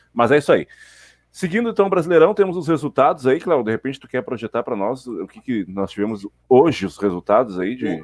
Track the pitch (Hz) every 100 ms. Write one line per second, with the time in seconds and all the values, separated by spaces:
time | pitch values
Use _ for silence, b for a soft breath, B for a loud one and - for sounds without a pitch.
0 | b 117 117 147 143 120 78 b b b
1 | b b b - 180 202 240 202 196 185
2 | 160 170 165 208 190 175 151 156 143 -
3 | 165 165 127 156 185 151 110 113 131 135
4 | - 127 - 120 110 113 120 110 101 131
5 | 123 98 95 - - 113 87 98 95 -
6 | 107 107 98 - - 127 165 127 95 -
7 | 101 87 - 107 123 90 92 127 110 82